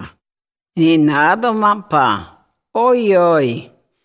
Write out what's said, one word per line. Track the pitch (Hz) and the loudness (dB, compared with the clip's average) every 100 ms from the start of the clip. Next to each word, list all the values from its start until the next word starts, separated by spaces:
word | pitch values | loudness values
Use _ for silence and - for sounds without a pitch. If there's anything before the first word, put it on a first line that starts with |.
| - _ _ _ _ _ _ - | -14 _ _ _ _ _ _ -2
Nenadoma | 160 165 151 143 156 208 240 220 208 208 190 | 2 2 2 2 0 0 -2 -2 -2 -2 -2
pa, | 151 127 101 85 - _ _ _ | 0 0 -2 -8 -20 _ _ _
ojoj, | 220 247 247 214 185 175 160 131 117 - _ _ _ | -4 0 0 2 2 2 2 0 -4 -12 _ _ _